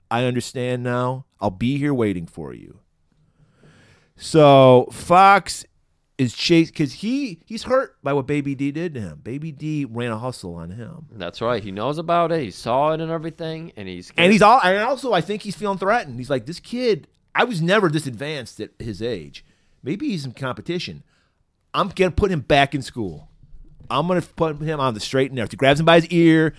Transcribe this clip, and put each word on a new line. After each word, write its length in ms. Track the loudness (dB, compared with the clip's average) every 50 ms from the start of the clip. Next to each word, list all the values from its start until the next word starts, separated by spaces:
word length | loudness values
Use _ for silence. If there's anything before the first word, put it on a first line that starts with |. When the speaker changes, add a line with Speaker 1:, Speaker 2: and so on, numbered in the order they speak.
| _ -6
Speaker 1:
I 140 | -4 -2 -2
understand 580 | 0 -2 -4 -6 -6 -8 -8 -6 -4 -4 -4
now. 440 | -4 -4 -4 -2 -4 -4 -6 -8 -12 _ _ -4
I'll 100 | -4 -4
be 280 | -4 -2 -2 -2 -2 -2
here 160 | -2 -2 0
waiting 320 | 0 0 0 -2 -4 -8
for 260 | -12 -14 -14 -14 -14
you." 280 | -14 -16 -18 -20 -20 _ _ _ _ _ _ _ _ _ _ _ _ _ _ _ _ _ _ -20 _ _ _ _ _ _ _ _ _
So 720 | -18 -8 2 4 8 8 10 10 10 10 10 10 8 6 2
Fox 720 | -6 -8 0 4 6 8 8 8 8 6 2 -2 -12 -12 -12 _ _ _ _ _ _ _ _ _ _
is 160 | -2 -2 -2 -2
chased 400 | -2 0 4 4 4 4 2 0
'cause 180 | -4 -4 -4 -4
he, 460 | -8 -6 -6 -4 -4 -6 -8 -12 -14 _
he's 200 | -16 -14 -12 -4
hurt 320 | -2 0 0 -2 -2 _ _
by 100 | -6 -4
what 140 | -2 -2 -2
Baby 280 | -2 -4 -4 -4 -4 -6
D 160 | -6 -6 -6
did 240 | -6 -6 -8 -8 -8
to 60 | -10
him. 200 | -12 -12 -12 -14
Baby 280 | -14 -12 -12 -10 -12 -12
D 340 | -14 -10 -8 -8 -6 -6 -6
ran 280 | -8 -8 -6 -6 -6
a 60 | -6 -6
hustle 360 | -8 -10 -10 -10 -12 -14 -12
on 160 | -12 -12 -14
him. 360 | -14 -14 -16 -16 -18 -20 -20 -20
Speaker 2:
That's 300 | -14 -12 -12 -10 -8 -6
right. 220 | -4 -2 -2 -4
He 100 | -4 -8
knows 260 | -8 -6 -6 -6 -6 -6
about 320 | -4 -2 0 0 0 0
it. 100 | -2 -4
He 80 | -4 -6
saw 400 | -10 -10 -4 -2 0 0 0 0
it 80 | -2 -2
and 100 | -4 -6
everything, 640 | -8 -8 -8 -10 -12 -10 -12 -10 -10 -12 -14 -16 -16
and 120 | -14 -14 -12
he's 240 | -12 -14 -14 -8 0
Speaker 1:
And 140 | 2 4 6
he's 100 | 6 6
all, 180 | 8 8 6 6
and 160 | 6 2 2 2 0
also 280 | -2 -2 -4 -2 0
I 80 | 0 0
think 220 | 0 -2 -6 -8
he's 140 | -8 -10 -10
feeling 220 | -8 -6 -6 -4 -2
threatened. 400 | -2 0 0 -2 -2 -6 -12 -10
He's 120 | -6 -4
like, 160 | -4 -4 -4
"This 140 | -8 -16 -16
kid, 480 | _ -10 -8 -4 -2 -2 -2 -2 -4 _ _ _ _ _ -2
I 80 | 0 0
was 160 | 0 0 -2
never 280 | 0 2 2 2 2 2
this 180 | 0 -2 -6
advanced 540 | -6 -10 -10 -10 -8 -8 -10 -12 -14 -12 -14
at 100 | -14 -14 _ -14
his 240 | -12 -12 -10 -6
age. 420 | -6 -6 -6 -8 -10 -16 -20 -20 _ _ _ _ _ _ _ _
Maybe 260 | -8 -8 -8 -6 -4 -6
he's 140 | -6 -6 -6
in 80 | -10
competition. 720 | -10 -8 -8 -8 -8 -8 -8 -8 -6 -6 -6 -10 -14 -16 -20 _ _ _ _ _ _ _ _ _ _ _ _ _ -4
I'm 140 | -4 -4 -2
gonna 240 | 0 0 0 0
put 180 | 2 0 0 0
him 100 | 0 -2
back 340 | 0 2 2 4 2 2 0
in 60 | -6
school. 460 | -8 -8 -10 -8 -8 -8 -8 -12 -18 -20 _ _ -20 -20 -20 -20 -20 -20 -20 -18 -10 -4
I'm 160 | -2 -2 0
gonna 160 | 0 0 -2
put 400 | -2 -4 -4 -4 -4 -4 -4 -6
him 160 | -6 -6 -4 -2
on 160 | -2 -2 -2
the 60 | -4
straight 300 | -6 -2 0 0 0 0
and 40 | -2
narrow." 120 | -6 -6 -6
He 60 | -4
grabs 240 | 2 4 4 4 4
him 60 | 6
by 100 | 6 6
his 100 | 6 6 4
ear, 440 | 2 6 6 6 6 6 4 2 -2